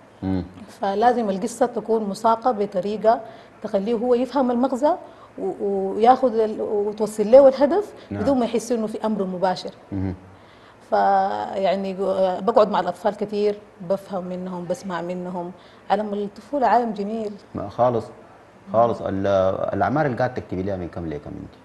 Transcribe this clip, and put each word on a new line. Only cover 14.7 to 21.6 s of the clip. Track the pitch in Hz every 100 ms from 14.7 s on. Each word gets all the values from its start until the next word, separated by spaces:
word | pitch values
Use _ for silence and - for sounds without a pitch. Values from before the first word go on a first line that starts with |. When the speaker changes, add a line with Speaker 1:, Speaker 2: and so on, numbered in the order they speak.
Speaker 2:
بسمع | 185 196 170
منهم. | 175 180 180 180 175 180 - - -
عالم | 202 214
الطفولة | 202 202 - - 285 226
عالم | 233 240
جميل. | 208 202 226 214 202 -
Speaker 1:
ما | 92 98
خالص، | - 123 117 - - - - - - -
خالص. | 107 117 104
ال-، | 95 98 98 98 95 95 -
الأعمار | 98 98 143 147
اللي | 113
قاعد | 127
تكتبي | 113 - 90
لها | 98 92
من | 85
كم | 92 82
لكم | 73 73
أنت؟ | 71 71 -